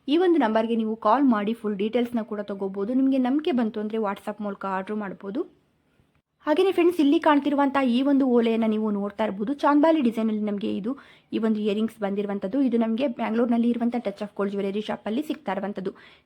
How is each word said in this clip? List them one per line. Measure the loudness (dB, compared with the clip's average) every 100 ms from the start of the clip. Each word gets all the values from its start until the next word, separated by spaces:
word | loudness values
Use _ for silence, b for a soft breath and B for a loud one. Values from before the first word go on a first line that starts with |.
| -2
ಈ | 2
ಒಂದು | 4 4
ನಂಬರ್ಗೆ | 4 2 0 0
ನೀವು | -2 -2
ಕಾಲ್ | 2 4
ಮಾಡಿ | 4 2 0
ಫುಲ್ | -4 -4 -4
ಡೀಟೇಲ್ಸ್ನ | -2 -2 -2 -4
ಕೂಡ | -6 -8
ತಗೋಬೋದು. | -8 -6 -6 -4 -2
ನಿಮಗೆ | 0 2 2
ನಂಬಿಕೆ | 2 0 0
ಬಂತು | 0 0 -2
ಅಂದ್ರೆ | -4 -2
WhatsApp | -2 -4 -8 -8
ಮೂಲಕ | -8 -8 -6
ಆರ್ಡರ್ | -4 -4 -6
ಮಾಡ್ಬೋದು. | -8 -10 -8 -8 -8 _ _ _ _ _ _ _ _ _ 0
ಹಾಗೇನೆ | 2 2
ಫ್ರೆಂಡ್ಸ್, | 4 2 4
ಇಲ್ಲಿ | 4 4
ಕಾಣ್ತಿರುವಂಥ | 4 2 2 2 2 2 2
ಈ | 2
ಒಂದು | 2 2 4
ಓಲೆಯನ್ನ | 2 2 2 0
ನೀವು | 0 0
ನೋಡ್ತಾ | -2 -4 -4
ಇರ್ಬೋದು. | -4 -4 -6
ಚಾಂದಾಲಿ | 0 4 6 6 4
ಡಿಸೈನಲ್ಲಿ | 2 0 -2 -2
ನಮಗೆ | -2 -4 -4 -4
ಇದು | -6 -8 B B B
ಈ | -2
ಒಂದು | 0 0
ಇಯರಿಂಗ್ಸ್ | 0 0 -2 -4
ಬಂದಿರುವಂಥದ್ದು. | -4 -4 -4 -4 -4 0
ಇದು | 2 2
ನಮಗೆ | 0 0 -2
ಬ್ಯಾಂಗ್ಳೂರ್ನಲ್ಲಿ | -2 -2 0 2 2 2
ಇರುವಂಥ | 0 0
Touch | -2 -4 -6
of | -8
Gold | -4 -4
Jewellery | -2 -4 -4 -6
ಶಾಪಲ್ಲಿ | -6 -4 -4
ಸಿಗ್ತಾ | -4 -6 -6
ಇರುವಂಥದ್ದು. | -6 -6 -6 -8 -10 B B